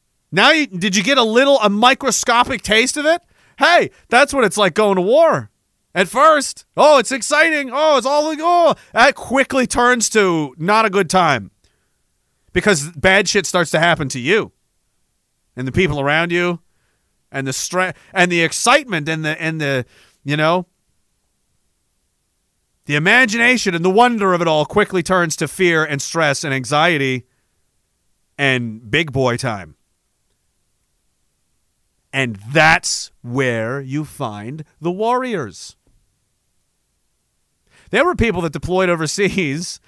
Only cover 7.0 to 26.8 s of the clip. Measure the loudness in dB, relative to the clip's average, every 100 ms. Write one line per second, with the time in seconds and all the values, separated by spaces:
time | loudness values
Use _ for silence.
7 | 2 -4 -2 2 2 0 -4 -2 2 2
8 | 0 0 -2 -2 0 2 2 0 _ 2
9 | 2 0 -2 -2 0 0 -2 0 2 2
10 | 0 0 2 0 -4 -4 0 2 2 0
11 | 0 2 2 0 -4 _ _ _ _ _
12 | _ _ _ _ _ -2 0 0 -2 -2
13 | 2 2 2 -2 0 -2 0 2 2 0
14 | -2 -4 -2 -2 -2 _ _ _ _ _
15 | _ _ _ _ _ -10 -4 0 0 0
16 | 0 0 0 -2 -2 -4 _ _ _ _
17 | _ _ _ -8 -6 -6 -4 -4 -4 -6
18 | _ 0 0 2 0 0 2 2 0 -6
19 | -4 -4 -4 -4 -6 -4 -4 -4 -6 _
20 | _ _ -6 0 0 0 -4 _ _ _
21 | _ _ _ _ _ _ _ _ _ _
22 | _ _ _ _ _ _ _ _ -4 -2
23 | 4 4 4 2 2 2 0 0 2 4
24 | 4 2 0 2 2 0 0 0 0 -2
25 | 0 0 0 -4 -6 0 2 2 0 -4
26 | -4 -2 0 -2 -4 -6 -2 0